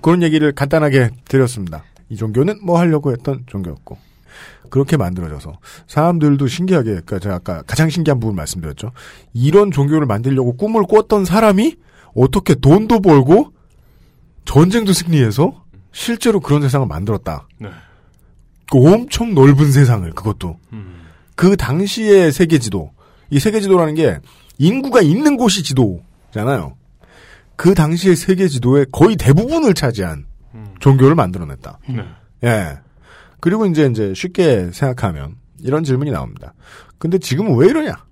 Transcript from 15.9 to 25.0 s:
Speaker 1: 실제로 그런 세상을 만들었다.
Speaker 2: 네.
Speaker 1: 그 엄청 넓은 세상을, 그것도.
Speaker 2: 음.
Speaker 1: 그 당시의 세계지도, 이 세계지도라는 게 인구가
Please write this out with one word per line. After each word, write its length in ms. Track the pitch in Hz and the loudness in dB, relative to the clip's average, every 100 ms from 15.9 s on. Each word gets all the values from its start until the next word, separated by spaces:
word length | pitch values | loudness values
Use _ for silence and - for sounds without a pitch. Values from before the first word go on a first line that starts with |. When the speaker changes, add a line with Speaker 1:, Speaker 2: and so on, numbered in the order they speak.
Speaker 1:
실제로 460 | - - 233 247 202 | -12 -8 -4 0 -2
그런 220 | 143 147 | 0 0
세상을 240 | 143 139 123 | 2 -2 -2
만들었다. 640 | 73 101 104 - 76 - _ | -6 -6 -6 -6 -12 -14 _
Speaker 2:
네. 100 | 101 85 _ _ _ _ _ _ _ _ - | -18 -18 _ _ _ _ _ _ _ _ -2
Speaker 1:
그 80 | 135 135 | 4 6
엄청 420 | 208 240 - 233 | 4 0 -6 -2
넓은 380 | 180 135 139 151 | 4 6 6 4
세상을, 360 | 135 135 117 87 | 4 4 2 -2
그것도. 460 | 80 110 104 90 80 _ | -8 -6 -6 -8 -12 _
Speaker 2:
음. 280 | 113 95 87 82 _ _ | -20 -18 -20 -20 _ _
Speaker 1:
그 220 | - 180 202 | 0 2 2
당시의 760 | - 147 202 - 220 196 170 | -2 -4 -4 -4 4 4 4
세계지도, 600 | 135 175 160 113 98 73 _ _ _ _ | 2 0 0 -2 -8 -10 _ _ _ _
이 100 | 143 | -2
세계지도라는 540 | 147 214 196 185 160 156 | 0 -2 2 2 2 0
게 220 | 151 85 - _ _ _ | 0 -2 -10 _ _ _
인구가 440 | 151 254 269 240 | 0 0 0 2